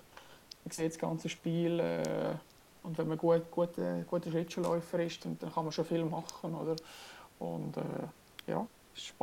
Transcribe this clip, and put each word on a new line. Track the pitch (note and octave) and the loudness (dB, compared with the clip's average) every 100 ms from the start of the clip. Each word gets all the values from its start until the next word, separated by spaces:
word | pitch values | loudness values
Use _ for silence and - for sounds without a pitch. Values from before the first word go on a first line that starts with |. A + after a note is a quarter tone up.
| - - - - - - E3+ | -8 -20 -20 -20 -18 -14 -10
man | |
sieht | - D#3+ | 0 0
das | D#3+ | 0
ganze | E3 E3 E3 | -2 0 -2
Spiel, | - E3+ E3+ E3+ E3+ | -2 0 4 4 4
äh, | E3 E3 D#3+ D#3+ D#3+ D#3+ - - - - | 2 2 2 2 0 -2 -6 -20 -20 -12
und | F3+ D#3+ | -6 -2
wenn | D#3+ | 0
man | D#3+ | 4
gut, | E3+ E3+ E3 | 6 6 4
gut, | - E3+ F3 | 0 0 2
äh, | F3 F3 E3+ | 0 0 0
guter | F3 E3+ | -2 2
Schlittschuhläufer | D#3+ E3+ F#3+ E3+ E3+ E3 F3 | 0 0 0 2 2 2 0
ist, | E3+ - E3 | 0 -2 -6
dann, | E3 | -4
dann | E3 | -2
kann | E3 | -2
man | D#3+ | 0
schon | E3 D#3+ | 0 2
viel | E3 | 4
machen, | E3 E3 E3 - E3 | 2 0 -6 -6 -6
oder? | D#3+ D#3 D#3+ - - - - - - | -2 0 -2 -4 -16 -16 -16 -18 -6
Und, | E3+ E3 D3+ - | -4 -2 -2 -2
äh, | D3+ - D#3+ - - - - | -2 -2 -4 -8 -18 -12 -2
ja, | - A3+ - - - | -2 -2 -10 -18 -12
es | |
war | - - | -12 0